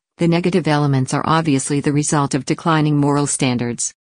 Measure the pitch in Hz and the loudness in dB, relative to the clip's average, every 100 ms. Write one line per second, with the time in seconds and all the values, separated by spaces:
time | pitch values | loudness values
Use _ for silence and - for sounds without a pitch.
0 | _ - 170 170 180 180 156 147 147 135 | _ -2 0 2 2 0 0 0 2 2
1 | 131 147 - 160 160 135 - 143 151 143 | 0 -2 0 0 2 0 0 -2 0 0
2 | 143 151 143 139 - 156 175 156 151 147 | 0 0 0 -2 -4 -4 0 0 2 2
3 | 143 143 139 - 135 120 120 117 - - | 2 0 0 -2 -2 0 -4 -6 -8 -10